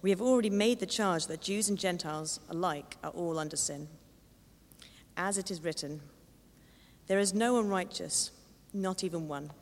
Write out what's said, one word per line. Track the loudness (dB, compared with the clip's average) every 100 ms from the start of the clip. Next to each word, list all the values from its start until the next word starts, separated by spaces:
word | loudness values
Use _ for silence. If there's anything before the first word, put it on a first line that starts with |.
We | 2
have | 4
already | 6 6 6
made | 4 4 2
the |
charge | 0 0 2 2 0
that | -6
Jews | -2 0 0
and | 0
Gentiles | 0 -2 -4 -6 -6 -8 -6
alike | -2 0 0 -8 -12
are | -10
all | -4 -4 -2
under | -4 -4
sin. | -4 -6 -12 -16 -20 -20 -20 -20 -20 -20 -20 -20 -20 -20 -14 -4
As | -2 -2
it | -4
is | -6
written, | -4 -6 -8 -10 -14 -20 -20 -20 -20 -20 -20 -20 -20 -20 0
"There | 2
is | 4
no | 4 4
one | 4 4
righteous, | 0 -2 -6 -4 -2 -2 -6 -20 -20 -10
not | -4 -2 -2
even | -4 -4 -4
one. | -6 -8 -16